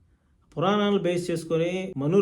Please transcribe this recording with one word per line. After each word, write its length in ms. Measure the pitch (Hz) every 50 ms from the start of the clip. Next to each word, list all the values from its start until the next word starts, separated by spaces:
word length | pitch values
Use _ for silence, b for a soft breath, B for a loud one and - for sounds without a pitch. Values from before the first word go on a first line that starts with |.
| _ _ _ _ _ _ _ _ _ _ -
పురాణాలు 480 | 151 160 190 208 208 208 208 202 190 165 170
బేస్ 180 | 180 175 175 -
చేసుకొని 600 | 170 165 160 160 165 160 165 175 175 190 190 190 - 135 139
మను 160 | 156 180 202